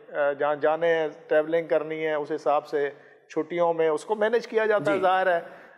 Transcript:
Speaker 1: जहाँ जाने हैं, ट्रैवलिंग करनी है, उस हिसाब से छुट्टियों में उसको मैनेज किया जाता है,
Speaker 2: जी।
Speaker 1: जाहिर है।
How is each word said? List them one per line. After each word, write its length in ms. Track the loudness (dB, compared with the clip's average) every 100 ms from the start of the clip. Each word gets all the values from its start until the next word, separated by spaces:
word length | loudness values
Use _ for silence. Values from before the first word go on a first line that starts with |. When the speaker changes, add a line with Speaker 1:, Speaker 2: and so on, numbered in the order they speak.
| -10 -2 -2 0
Speaker 1:
जहाँ 160 | -2 2
जाने 320 | 0 2 2
हैं, 240 | 2 -2 -6 0
ट्रैवलिंग 400 | 2 2 -2 0
करनी 260 | -2 -2 -4
है, 240 | -2 -2
उस 120 | -4
हिसाब 320 | -4 0 0
से 300 | 0 -2 -2 -6 -20 -20 _
छुट्टियों 440 | -6 -4 0 0
में 160 | 2 0
उसको 260 | 0 -2 -2
मैनेज 300 | 0 0 -2
किया 200 | 0 2
जाता 260 | 2 2
है, 60 | 2
Speaker 2:
जी। 60 |
Speaker 1:
जाहिर 260 | 2 2 2
है। 320 | 0 -4 -16 -20